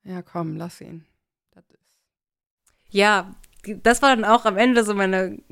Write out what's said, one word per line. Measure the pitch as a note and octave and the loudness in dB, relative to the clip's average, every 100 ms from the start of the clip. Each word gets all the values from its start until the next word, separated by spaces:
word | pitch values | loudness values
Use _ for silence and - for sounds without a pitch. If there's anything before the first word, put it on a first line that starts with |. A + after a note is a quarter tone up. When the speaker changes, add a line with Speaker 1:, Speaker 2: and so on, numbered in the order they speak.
Speaker 1:
ja, | G3 F3+ | -16 -16
komm, | F3 F3 D#3+ D#3 | -12 -10 -8 -10
lass | E3+ - | -12 -16
ihn. | - E3 D#3 _ _ _ _ | -20 -20 -20 _ _ _ _
Das | F#3 _ | _ _
ist | _ _ _ _ _ _ _ _ _ _ _ _ | _ _ _ _ _ _ _ _ _ _ _ _
Speaker 2:
Ja, | G3 G#3 G3+ F#3 - - - G3 G#3+ | 0 2 2 -2 -14 -20 -20 -16 -2
das | A3+ A#3+ | 2 4
war | C#4 A#3+ | 2 2
dann | |
auch | G#3 A#3 A3+ | 4 2 2
am | F#3+ | 2
Ende | B3+ A#3+ | 2 2
so | G#3+ | 0
meine | G3+ F#3+ F#3+ F#3 G#3 - | 0 0 0 -4 -8 -18